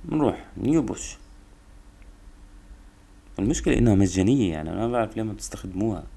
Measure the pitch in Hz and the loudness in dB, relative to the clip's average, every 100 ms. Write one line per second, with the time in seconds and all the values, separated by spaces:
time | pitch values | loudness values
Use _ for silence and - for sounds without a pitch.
0 | 165 156 127 101 - 90 110 160 117 - | -2 0 0 0 -12 -4 0 2 0 -6
1 | - - - - - - - - - - | -10 -16 -20 -20 -20 -20 -20 -20 -20 -20
2 | - - - - - - - - - - | -20 -20 -20 -20 -20 -20 -20 -20 -20 -20
3 | - - - - 101 - - 135 117 98 | -20 -20 -14 -2 0 0 2 4 6 6
4 | 95 92 95 139 95 78 80 92 117 120 | 4 4 4 4 2 -2 -6 -4 -2 -2
5 | 107 110 110 104 - - 95 92 110 90 | -2 -4 -6 -8 -12 -12 -8 -2 -2 -2
6 | 73 | -10